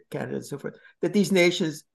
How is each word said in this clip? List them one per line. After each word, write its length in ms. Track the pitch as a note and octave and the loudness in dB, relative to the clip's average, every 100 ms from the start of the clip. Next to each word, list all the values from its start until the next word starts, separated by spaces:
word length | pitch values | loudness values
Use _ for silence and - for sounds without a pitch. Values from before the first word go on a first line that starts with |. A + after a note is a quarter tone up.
| - | -10
Canada, 240 | C#3 B2+ C3+ | -10 -6 -8
and 100 | C3 | -8
so 120 | C#3+ | -10
forth, 180 | D#3 - - _ | -10 -14 -20 _
that 120 | E3+ | 0
these 180 | G#3 E3 | 2 4
nations 540 | F#3+ F3 F3+ D#3+ C#3+ - | 4 4 2 -2 -4 -8